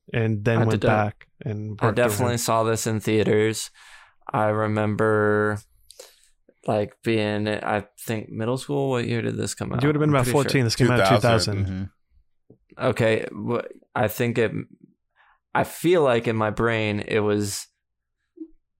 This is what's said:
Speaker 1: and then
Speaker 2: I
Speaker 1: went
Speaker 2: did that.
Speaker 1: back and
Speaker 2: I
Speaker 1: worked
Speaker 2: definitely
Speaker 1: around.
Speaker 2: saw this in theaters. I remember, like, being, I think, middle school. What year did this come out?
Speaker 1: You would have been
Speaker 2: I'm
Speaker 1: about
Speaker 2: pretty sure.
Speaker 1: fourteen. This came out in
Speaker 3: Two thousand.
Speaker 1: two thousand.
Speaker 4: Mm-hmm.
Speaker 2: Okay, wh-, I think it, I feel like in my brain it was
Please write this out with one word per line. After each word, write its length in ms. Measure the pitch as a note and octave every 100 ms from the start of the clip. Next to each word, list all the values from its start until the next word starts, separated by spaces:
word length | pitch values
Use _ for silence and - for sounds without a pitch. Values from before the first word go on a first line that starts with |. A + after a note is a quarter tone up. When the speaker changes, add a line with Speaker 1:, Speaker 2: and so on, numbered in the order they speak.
| _
Speaker 1:
and 300 | A#2+ A2 G#2+
then 120 | G#2+ A2+
Speaker 2:
I 20 | A2+
Speaker 1:
went 60 |
Speaker 2:
did 100 | G#2
that. 60 | A#2
Speaker 1:
back 400 | G#2+ G#2 - - - -
and 320 | G#2 G#2+ G#2
Speaker 2:
I 40 | B2
Speaker 1:
worked 100 | G#2
Speaker 2:
definitely 340 | A#2+ G#2 B2+
Speaker 1:
around. 60 | A#2+
Speaker 2:
saw 240 | A#2+ A2+
this 240 | A2+ A2+ -
in 120 | A2
theaters. 680 | G#2+ A2 F#2+ G#2+ A2 A2 - - - - - _ -
I 120 | - G#2+
remember, 1120 | G#2+ G#2+ G#2+ G#2+ G#2 A2 G#2+ G#2+ G#2 G#2 G#2 - _ _ - - _ _ _ _ _ -
like, 280 | G#2+ G#2 -
being, 440 | - A2+ G#2+ G#2+ G#2+
I 360 | G#2 - G#2+ G2+ - -
think, 240 | A2+ -
middle 280 | G#2+ A2 C3
school. 320 | - C#3+ C#3
What 160 | B2 A#2
year 160 | A#2
did 160 | A2+ A2
this 160 | G#2+
come 200 | - -
out? 100 | A#2+
Speaker 1:
You 60 | C#3+
would 60 | D3
have 40 |
been 100 | D3+
Speaker 2:
I'm 60 | C#3+
Speaker 1:
about 80 |
Speaker 2:
pretty 80 | B2
sure. 120 | C#3+
Speaker 1:
fourteen. 200 | C3+ C#3+
This 120 | A#2 -
came 140 | B2
out 100 | B2
in 40 | F#2+ G#2
Speaker 3:
Two 60 |
thousand. 340 | A#2+ A2+ G#2 G2+
Speaker 1:
two 60 | F#2+
thousand. 240 | F#2 F#2+ _ _ _ _ _ _ - _ -
Speaker 4:
Mm-hmm. 60 | B2+
Speaker 2:
Okay, 380 | B2 A2+ A2 -
wh-, 340 | - A2 A#2+ - - _ -
I 120 | A2
think 300 | - A#2+ A#2
it, 120 | A2 - - - - _ _ _ _ _ _
I 120 | B2 -
feel 360 | - D#3+ F3+
like 260 | C#3 A#2+ A#2
in 80 | A2+
my 140 | G#2+
brain 520 | G2+ A2+ A2+ G#2+ G#2 G2+
it 120 | G#2+
was 480 | G#2 G#2 G#2 G2+ - _ _ _ _ _ _ - D#4+ - _